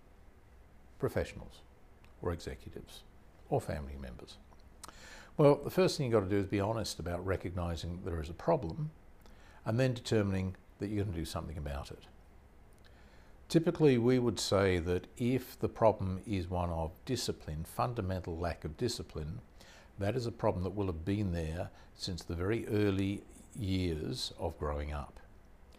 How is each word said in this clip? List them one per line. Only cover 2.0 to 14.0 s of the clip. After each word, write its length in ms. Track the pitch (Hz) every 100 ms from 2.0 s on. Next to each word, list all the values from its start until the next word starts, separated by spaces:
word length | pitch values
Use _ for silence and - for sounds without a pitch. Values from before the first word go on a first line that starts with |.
| - -
or 100 | 90
executives 680 | 82 - - - - - - - - - - -
or 120 | 127
family 360 | - 80 69 69
members? 360 | 64 60 - - - - - - - - - - - -
Well, 200 | 143 143
the 140 | 120
first 260 | - 185 -
thing 100 | 127
you've 60 |
got 160 | 113 92
to 60 |
do 40 | 101
is 80 | 92
be 140 | 101
honest 380 | 98 113 - -
about 260 | 82 87
recognizing 760 | 95 90 90 90 85 80 85 87
there 160 | 98 85
is 100 | 78
a 40 |
problem 560 | - - 165 - 156 156 - - - - - - -
and 140 | 120 117
then 140 | 131
determining 640 | 117 - 110 101 95 92 92 - -
that 100 | 101
you're 160 | 104
gonna 120 | 98 82
do 80 |
something 340 | 80 82 78 78
about 320 | 73 69 -
it. 140 | - - - - - - - - - - - - - - - -
Typically, 500 | 165 170 165 151
we 200 | 120